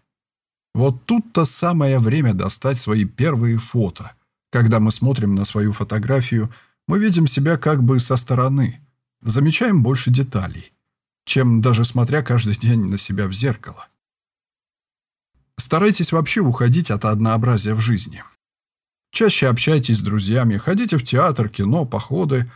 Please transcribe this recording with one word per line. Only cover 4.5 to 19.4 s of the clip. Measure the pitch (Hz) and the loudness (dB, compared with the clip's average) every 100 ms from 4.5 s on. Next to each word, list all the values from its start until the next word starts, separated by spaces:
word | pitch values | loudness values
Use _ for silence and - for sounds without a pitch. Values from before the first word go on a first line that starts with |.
Когда | 123 113 110 | 2 4 4
мы | 110 | 2
смотрим | - 123 127 104 | 2 0 0 0
на | 98 | 0
свою | 101 107 104 | -2 -2 -2
фотографию, | 101 98 110 113 135 123 117 110 - _ _ - | -2 -4 -4 0 0 0 -2 -2 -6 _ _ -4
мы | 190 | 0
видим | 214 170 151 | 2 2 2
себя | - 143 165 | 2 0 0
как | 151 147 | 0 2
бы | 120 131 | 2 2
со | - 127 | 0 -2
стороны, | - 127 127 139 120 - _ _ _ _ | 0 0 0 0 0 -4 _ _ _ _
замечаем | 113 113 151 - 240 180 | -4 0 2 2 2 2
больше | 117 135 - | 2 0 0
деталей, | 127 135 101 92 - - _ _ _ _ _ | 0 0 -4 -6 -10 -18 _ _ _ _ _
чем | - 135 127 113 | -4 0 2 4
даже | 123 113 | 2 2
смотря | 117 123 120 147 | 0 0 0 0
каждый | 127 120 104 | 0 0 0
день | 98 117 117 | 0 0 0
на | 95 98 | 0 -4
себя | - 98 98 | -4 -4 -4
в | |
зеркало. | 95 131 107 - - - _ _ _ _ _ _ _ _ _ _ _ _ _ _ _ _ - | -4 -4 -4 -10 -20 -20 _ _ _ _ _ _ _ _ _ _ _ _ _ _ _ _ -14
Старайтесь | - 160 208 190 165 | -4 0 2 0 -2
вообще | 165 156 226 | -2 0 0
уходить | 147 120 120 151 165 | 0 2 2 2 0
от | 104 | -2
однообразия | 110 107 113 110 123 110 101 | -2 0 0 0 2 0 0
в | 110 | -2
жизни. | 113 104 - - - _ _ _ _ _ _ _ _ | 0 -2 -4 -14 -20 _ _ _ _ _ _ _ _
Чаще | - 220 - | 0 0 2